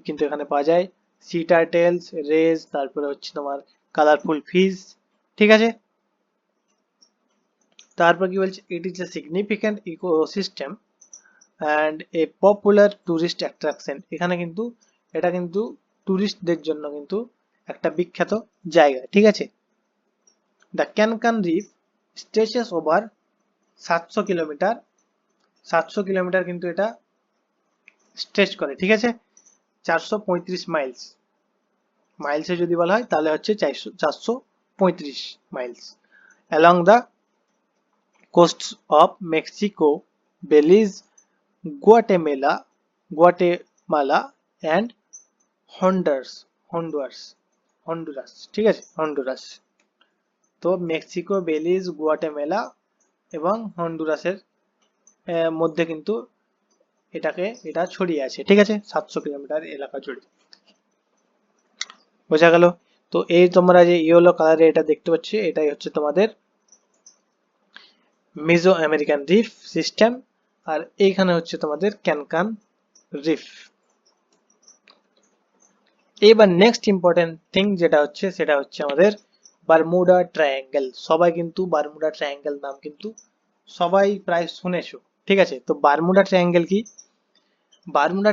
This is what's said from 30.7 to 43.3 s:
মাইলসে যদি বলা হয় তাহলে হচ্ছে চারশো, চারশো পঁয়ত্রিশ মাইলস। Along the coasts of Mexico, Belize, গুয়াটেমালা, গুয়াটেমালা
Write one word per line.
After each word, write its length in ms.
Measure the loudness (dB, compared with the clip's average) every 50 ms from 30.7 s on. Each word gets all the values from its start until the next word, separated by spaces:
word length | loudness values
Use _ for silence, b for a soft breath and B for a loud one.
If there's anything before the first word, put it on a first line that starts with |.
| -6 -6 -6 -6 -10 -14 -20 -20 _ _ _ _ _ _ _ _ _ _ _ _ _ _ _ _ _ _ _ _ _ -10
মাইলসে 360 | -6 -6 -4 -4 -4 -4 -4
যদি 200 | -4 -2 -2 0
বলা 160 | 0 0 0 0
হয় 100 | -2 -2
তাহলে 260 | -2 -2 -2 0 0
হচ্ছে 240 | -2 -2 -2 -4 -4
চারশো, 360 | -2 -2 -4 -4 -6 -12 -18
চারশো 500 | -8 -4 -4 -4 -4 -4 -6 -8 -8 -8 -10 _ _ _ _ _ _ 0
পঁয়ত্রিশ 600 | 0 0 0 -2 -8 -16 -14 -14 -16 -16 -18 _ _ _ -12
মাইলস। 440 | -12 -12 -12 -12 -16 -20 -20 -20 _ _ b b b b b b b b b 0
Along 260 | 4 6 6 6 6 6
the 140 | 4 4 4 2 -2 _ _ _ _ _ _ _ _ _ _ _ _ _ _ _ _ _ _ _ _ _ _ _ _ 2
coasts 340 | 4 4 4 2 -2 -12 -14 -14 -14 _ 2 4 4
of 80 | 4 4 2 -4 -8 -6 -4
Mexico, 520 | -4 -4 -6 -8 -6 -6 -4 -2 0 0 0 0 -2 -6 _ _ _ _ _ _ _ -2 2
Belize, 460 | 4 4 6 6 6 4 4 2 -4 -10 -20 _ _ _ _ _ _ _ _ _ _ _ -16 -16 -14 0 4
গুয়াটেমালা, 800 | 6 6 6 4 2 0 0 0 -2 -4 -2 -2 -2 -2 -4 -6 _ _ _ _ _ _ _ _ -10 0
গুয়াটেমালা 1160 | 4 4 4